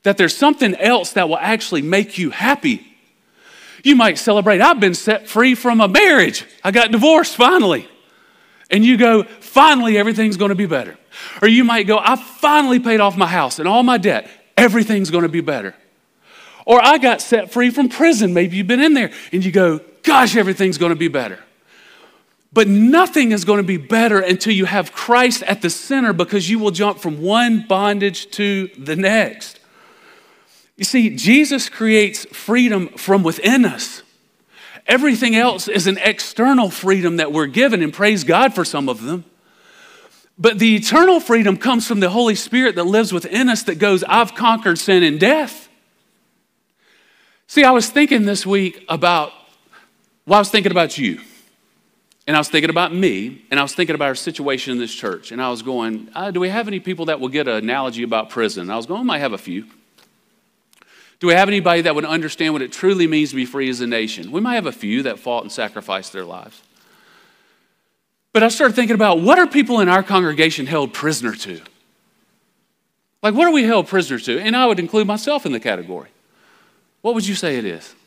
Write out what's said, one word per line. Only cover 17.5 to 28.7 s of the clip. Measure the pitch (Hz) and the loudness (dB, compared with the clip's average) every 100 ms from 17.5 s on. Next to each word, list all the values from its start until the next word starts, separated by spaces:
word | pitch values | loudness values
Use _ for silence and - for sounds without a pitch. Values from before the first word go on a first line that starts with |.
free | 240 247 | 0 0
from | 240 254 | 2 -2
prison." | - 330 240 202 | 2 2 4 2
Maybe | 175 180 185 | 2 0 -2
you've | 190 | -2
been | 247 | 2
in | 311 | 4
there | 277 202 - - | 2 0 -8 -6
and | 185 | -4
you | 185 | 0
go, | 190 180 156 - _ | 2 2 0 -8 _
"Gosh, | - - 226 208 | 2 4 4 2
everything's | 190 190 190 147 | 0 0 -2 0
gonna | 170 | -2
be | 165 170 | -2 -2
better." | 139 113 92 _ _ _ _ _ _ _ _ _ _ _ | -4 -6 -12 _ _ _ _ _ _ _ _ _ _ _
But | 226 202 | 0 4
nothing | 202 226 330 359 311 247 | 4 6 4 4 2 2
is | 208 | 0
gonna | 175 202 | 0 0
be | 190 180 | 0 -4
better | 135 226 233 202 | -2 0 2 2
until | 185 185 220 | 0 -2 0
you | 196 185 | 0 0
have | 196 165 | -2 -4
Christ | - - 240 254 247 | -10 2 2 4 0
at | - 196 | -4 -2
the | 170 | -4
center, | - - 269 233 | -6 -4 -2 0
because | 170 175 202 170 | 0 -2 -2 -2
you | 226 | -2
will | 214 | -2
jump | 170 208 202 | -2 -2 -2
from | 175 151 | -8 -6
one | 175 220 240 220 220 | 0 0 2 0 0
bondage | 190 202 202 202 180 - | -2 0 -2 -4 -4 -12
to | - 202 196 185 | -4 -2 -2 -6